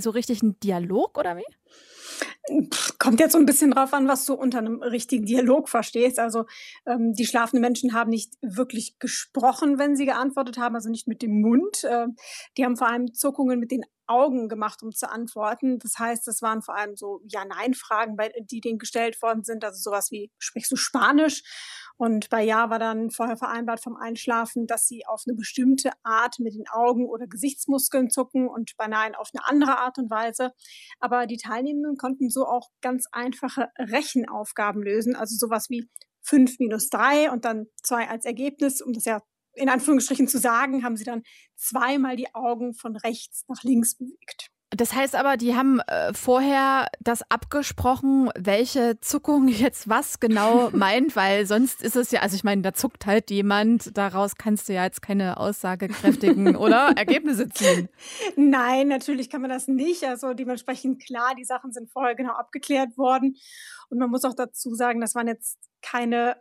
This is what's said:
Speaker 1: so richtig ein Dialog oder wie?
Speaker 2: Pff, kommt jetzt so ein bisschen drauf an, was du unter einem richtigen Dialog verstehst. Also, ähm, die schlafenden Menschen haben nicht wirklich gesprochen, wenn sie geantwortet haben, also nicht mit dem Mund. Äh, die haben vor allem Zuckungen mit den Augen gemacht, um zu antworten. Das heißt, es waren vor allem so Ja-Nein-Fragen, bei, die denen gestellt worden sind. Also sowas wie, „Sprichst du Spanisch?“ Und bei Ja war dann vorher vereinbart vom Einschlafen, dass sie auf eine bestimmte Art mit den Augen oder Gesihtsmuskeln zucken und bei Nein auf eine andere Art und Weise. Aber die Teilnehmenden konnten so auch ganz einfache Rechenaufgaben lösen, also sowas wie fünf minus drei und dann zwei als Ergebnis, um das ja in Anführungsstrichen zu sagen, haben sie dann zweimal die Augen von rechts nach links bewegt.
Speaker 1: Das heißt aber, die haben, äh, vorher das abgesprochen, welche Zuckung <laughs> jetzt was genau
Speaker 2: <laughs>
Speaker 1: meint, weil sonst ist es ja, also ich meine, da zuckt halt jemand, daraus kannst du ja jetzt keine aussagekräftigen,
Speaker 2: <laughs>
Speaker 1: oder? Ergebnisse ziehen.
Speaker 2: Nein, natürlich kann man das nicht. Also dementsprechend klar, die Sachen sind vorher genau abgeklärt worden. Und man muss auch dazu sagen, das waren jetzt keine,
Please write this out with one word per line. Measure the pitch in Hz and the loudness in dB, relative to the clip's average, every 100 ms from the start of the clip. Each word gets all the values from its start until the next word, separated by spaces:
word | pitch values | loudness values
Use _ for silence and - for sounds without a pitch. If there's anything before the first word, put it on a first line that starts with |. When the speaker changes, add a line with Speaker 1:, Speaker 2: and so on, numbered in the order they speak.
Speaker 1:
so | 226 | -2
richtig | 220 240 220 | -2 -2 0
ein | 220 190 | 0 2
Dialog | 202 175 175 196 339 - | -2 -2 0 0 0 -2
oder | 370 349 | -4 -6
wie? | 523 - _ - - - - - - - 587 285 - | -10 -16 _ -20 -20 -20 -16 -12 -12 -10 -2 0 0
Speaker 2:
Pff, | - - - | -4 -4 0
kommt | 262 226 | 4 6
jetzt | 311 | 6
so | 330 | 8
ein | 294 | 6
bisschen | - 302 | 6 6
drauf | 247 269 | 4 2
an, | 285 269 | 2 2
was | 269 | 2
du | - | 0
unter | 269 262 247 | -2 0 0
einem | 220 233 | -2 -4
richtigen | 247 233 - 247 208 | -4 -4 -2 -2 2
Dialog | 247 247 285 311 | 2 6 4 4
verstehst. | 233 - 233 247 247 | -2 0 2 2 2
Also, | 233 226 226 - - - - | 0 -2 -4 -10 -20 -10 -4
ähm, | 240 226 | 0 2
die | 214 220 | 2 0
schlafenden | 240 233 254 | 2 2 2
Menschen | 247 240 254 | 2 2 0
haben | 226 226 | 0 0
nicht | 226 - - | -2 -6 -12
wirklich | 233 190 254 220 - - | -8 -4 -4 -6 -8 -8
gesprochen, | 254 - - 269 247 262 302 269 | -8 -8 -6 0 2 2 0 2
wenn | 285 277 | 2 2
sie | 269 | 0
geantwortet | 233 269 269 254 240 | 0 -2 -2 -4 -4
haben, | 240 226 | -4 -4
also | 220 | -6
nicht | 226 - | -6 -6
mit | 220 | -4
dem | 226 214 | 0 2
Mund. | 214 240 392 - | 4 4 2 -2
Äh, | - 240 233 233 - - - - | -2 -2 -2 -6 -14 -18 -10 -2
die | |
haben | 254 240 | -2 0
vor | 240 | 0
allem | 240 247 | 0 -4
Zuckungen | - 285 277 254 247 | -2 -2 0 0 0
mit | 233 | -2
den | 254 - _ - | -4 -6 _ 0
Augen | 240 285 254 220 | 2 4 2 -4
gemacht, | 220 214 - | -4 -6 -6
um | 220 | -10
zu | - 240 | -8 -8
antworten. | 220 233 220 214 233 262 247 | -8 -8 -4 -4 -2 -2 -2
Das | 226 - | -6 -4
heißt, | 233 233 - | -4 -4 -6
es | 220 | -4
waren | 226 220 | -2 -2
vor | - 202 | -4 -6
allem | 208 202 | -8 -8
so | 202 196 208 | -10 -12 -10
Ja-Nein-Fragen, | 202 196 175 233 254 - 214 226 208 | -10 -8 -6 -4 -6 -2 -2 0 -4
bei, | 220 233 | -6 -6
die | 208 233 | -12 -8
denen | 233 220 | -6 -6
gestellt | 233 233 233 226 | -4 -4 -4 -2
worden | 226 226 | -2 -2
sind. | 214 220 | -4 -8
Also | 208 190 | -8 -8
sowas | 214 202 - | -4 -4 -4
wie, | 208 208 _ | -8 -12 _
„Sprichst | - 233 - | -10 -8 -4
du | 254 | -4
Spanisch?“ | - 262 214 294 311 277 - - - - - - | -2 2 4 6 4 0 -10 -18 -16 -18 -18 -4
Und | 233 214 - | 0 0 0
bei | 226 | 0
Ja | 220 220 233 | 2 2 2
war | 226 | 0
dann | 226 220 226 | -2 -2 -4
vorher | - 233 226 | -4 -4 -4
vereinbart | 254 233 233 226 | -6 -6 -6 -6
vom | 247 226 | -10 -12
Einschlafen, | 226 226 - 233 226 247 226 | -10 -8 -2 -2 -2 -4 -4
dass | 233 - | -2 -2
sie | 233 - | -4 -8
auf | 220 - | -8 -6
eine | |
bestimmte | 233 202 - 254 269 262 - | -6 -6 0 2 4 0 -4
Art | 226 220 240 - | 0 0 0 -2
mit | 226 | -6
den | 214 - | -8 -6
Augen | 226 240 240 247 | 2 2 2 0
oder | 226 240 | -6 -10
Gesihtsmuskeln | 190 277 - - 269 - 277 247 | -6 -6 -4 -2 0 0 0 0
zucken | - 254 262 254 | 0 -2 -2 -2
und | 233 226 - | -4 -8 -6
bei | 220 | -2
Nein | 220 220 | 0 -2
auf | 208 220 | -4 -10
eine | - - | -6 2
andere | 285 277 247 | 4 4 2
Art | 247 269 | 0 -4
und | 226 | -4
Weise. | 220 233 226 254 - - - - - | -2 -4 -4 -6 -8 -20 -20 -20 -6
Aber | 247 247 233 | 0 0 0
die | 226 | -6
Teilnehmenden | 214 226 277 294 302 277 | -6 -6 -4 -2 -4 -4
konnten | 262 269 247 | -4 -2 -2
so | 262 262 | 0 0
auch | 247 - _ | -2 -4 _
ganz | 254 254 - | -4 -4 -6
einfache | - 247 254 262 - 233 - | -6 -6 -6 -6 -4 -6 -6
Rechenaufgaben | 226 247 294 262 226 214 208 - 208 208 | -4 -2 0 -2 -2 -6 -8 -4 -4 -2
lösen, | 202 214 226 254 | -2 0 0 -2
also | 214 226 | -6 -4
sowas | 233 220 - | -2 -2 -4
wie | 240 233 - - _ | -8 -8 -18 -20 _
fünf | - 294 254 - | 2 6 6 4
minus | 233 220 - | -2 -2 -2
drei | 208 247 294 302 | 2 4 4 2
und | 247 | 0
dann | 233 220 220 - | -4 -4 -8 -12
zwei | - 233 226 | -4 -2 -2
als | 226 - | -6 -8
Ergebnis, | 233 277 277 277 269 | -4 -6 0 -2 -2
um | - | -6
das | 220 233 | -4 -4
ja | 214 - _ _ | -4 -8 _ _
in | - 262 | -2 0
Anführungsstrichen | 254 277 277 - 277 262 | 2 4 2 2 2 2
zu | 254 | 2
sagen, | 247 233 269 262 | 2 2 0 -2
haben | 240 226 | -2 -6
sie | |
dann | 214 226 - - _ - | -6 -8 -10 -20 _ -10
zweimal | - 247 247 277 262 247 | -6 -2 0 2 0 -2
die | 247 | -8
Augen | 226 240 233 247 | -4 -4 -2 -6
von | 233 233 214 | -8 -10 -6
rechts | 233 233 - - - | -6 -6 -10 -14 -12
nach | 262 | -6
links | 240 233 226 - | 2 2 2 -2
bewegt. | 254 - - - - _ _ | -12 -16 -18 -18 -18 _ _
Speaker 1:
Das | 202 233 | -2 0
heißt | 262 269 | 0 0
aber, | - 277 262 | 2 2 2
die | 240 | 2
haben, | 247 269 254 - | 4 4 4 2
äh, | 85 80 | -2 -2
vorher | - - 254 269 277 269 269 - - | 0 2 4 4 4 4 2 0 -4
das | 233 233 - | -2 -2 -2
abgesprochen, | 226 - 294 277 - 247 254 269 269 254 - | -4 -2 -4 -2 0 0 2 2 4 2 0
welche | 185 202 247 277 233 226 | 0 2 2 2 2 0
Zuckung | - 294 - 294 262 | -2 -2 2 4 6
<laughs> | |
jetzt | 214 254 - 208 | 4 2 0 0
was | 226 285 - | 0 0 -2
genau | 233 214 214 240 240 | 2 4 6 6 4
Speaker 2:
<laughs> | |
Speaker 1:
meint, | - 190 226 294 - | 4 4 4 2 2
weil | 190 202 196 | 4 4 4
sonst | 214 262 - | 4 2 0
ist | 233 247 | -2 0
es | 233 | 0
ja, | - | 0
also | 196 | 0
ich | 190 | 0
meine, | 208 196 | 2 2
da | 190 | 0
zuckt | - 269 - 202 | -2 -4 -4 0
halt | 214 - | 2 2
jemand, | 196 202 202 220 233 - - | 0 2 4 4 4 2 -4
daraus | 196 185 202 | -2 0 -2
kannst | - 220 208 - | -2 0 0 0
du | |
ja | 185 | -2
jetzt | 185 - | -2 -4
keine | - 202 185 - | -2 0 0 -2
aussagekräftigen, | - 208 185 185 190 208 - 277 208 202 202 - | -4 -2 -4 -4 -4 2 4 4 4 6 4 6
Speaker 2:
<laughs> | |
Speaker 1:
oder? | - 233 285 262 | 6 6 6 4
Ergebnisse | - 320 302 220 247 | 4 2 2 0 -2
ziehen. | - - 480 175 _ - - 415 | 2 4 4 0 _ -18 -8 -2
Speaker 2:
Nein, | - 285 269 247 262 277 | 4 6 6 4 4 2
natürlich | 269 - 269 247 | 2 -2 -4 -4
kann | 285 | -6
man | 262 | -6
das | 254 - | -6 -2
nicht. | 262 311 349 | 0 0 -2
Also | 269 247 262 | -4 -4 -6
dementsprechend | 247 247 247 - 254 262 262 | -6 -6 -6 -6 -4 -4 -6
klar, | - 240 247 254 | -8 -2 -2 -2
die | |
Sachen | 254 254 262 | -6 -6 -6
sind | 233 226 | -14 -10
vorher | 262 254 233 | -4 -2 -2
genau | 254 | -4
abgeklärt | 233 - 277 - 277 262 247 | -6 -8 -10 -2 0 0 0
worden. | 262 262 262 269 - - - - - | 2 4 2 -2 -12 -20 -20 -20 -6
Und | 240 | -2
man | 247 | -2
muss | 247 | 0
auch | 233 | -2
dazu | 226 240 - 254 | -2 -6 -8 -8
sagen, | 226 240 233 | -2 -2 0
das | 226 | -4
waren | 247 233 | -2 -4
jetzt | 233 - - - _ | -4 -10 -14 -18 _
keine, | - 247 240 240 240 240 | -8 -4 0 0 0 -2